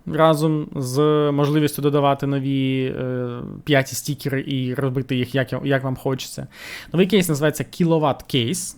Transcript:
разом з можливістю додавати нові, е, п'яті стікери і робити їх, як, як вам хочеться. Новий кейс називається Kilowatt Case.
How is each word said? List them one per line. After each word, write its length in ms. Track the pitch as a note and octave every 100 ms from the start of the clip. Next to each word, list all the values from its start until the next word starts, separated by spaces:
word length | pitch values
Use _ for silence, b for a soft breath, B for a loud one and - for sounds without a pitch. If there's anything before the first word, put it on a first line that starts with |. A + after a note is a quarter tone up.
| -
разом 640 | D#3 D#3+ D3+ D#3+ D3+ - -
з 240 | B2+ B2+ D3+ D3+ D3
можливістю 500 | C#3+ C#3+ D3+ D3 -
додавати 460 | C#3+ D3 C#3 C#3 C#3
нові, 580 | C#3 C3+ C3+ C3+ C3 C3 -
е, 440 | B2+ B2+ B2 A#2+ D#2+ -
п'яті 320 | - C#3 C3 -
стікери 480 | - C#3+ C#3+ C3+ D3+
і 260 | C3+ B2+
робити 420 | B2+ C3+ B2+ B2+ B2+
їх, 200 | B2 C3+
як, 180 | B2 B2+
як 200 | C#3+ C#3
вам 120 | C3+ B2+
хочеться. 520 | C#3 C3 - - C3+ B B B B
Новий 140 | D#3+ F#3
кейс 220 | G#3+ F3
називається 340 | C#3+ D3+ C#3+
Kilowatt 720 | B2+ - E3+ E3 D3+ B2 - C#3
Case. 400 | A#2 F3+ -